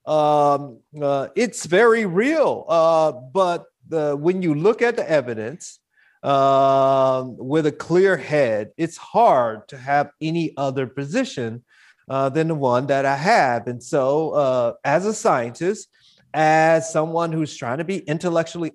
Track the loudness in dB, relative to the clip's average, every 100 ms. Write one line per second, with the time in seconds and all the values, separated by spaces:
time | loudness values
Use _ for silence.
0 | -2 2 4 4 4 2 -2 -16 _ -6
1 | -2 -2 -2 -2 -2 -4 0 4 4 4
2 | 0 0 0 2 0 -2 -2 2 4 4
3 | 2 -2 -6 -2 0 -2 -8 _ -8 -4
4 | -2 -2 -2 0 0 2 2 2 0 -2
5 | 0 0 0 -6 -8 -10 -18 -20 _ _
6 | _ _ -2 2 4 4 4 4 4 2
7 | 2 0 -4 -10 -4 0 0 -4 -2 2
8 | 2 2 -2 0 2 0 -4 -6 -8 -8
9 | -4 2 4 4 2 -4 -14 -14 -2 0
10 | 0 -6 -4 -2 -4 -4 -4 -4 -6 -8
11 | -4 -4 -4 -6 -8 -8 _ _ _ _
12 | -6 -2 -2 0 -2 0 0 0 2 0
13 | 0 0 2 4 4 0 -4 -10 -4 0
14 | 2 0 0 0 0 2 0 -2 0 0
15 | 0 -2 0 0 -2 -6 -6 -6 -10 _
16 | _ _ _ 0 4 4 4 2 2 -2
17 | -2 -2 -2 -2 -6 -6 -6 -6 -4 -6
18 | -4 -4 -2 -2 -2 -6 -8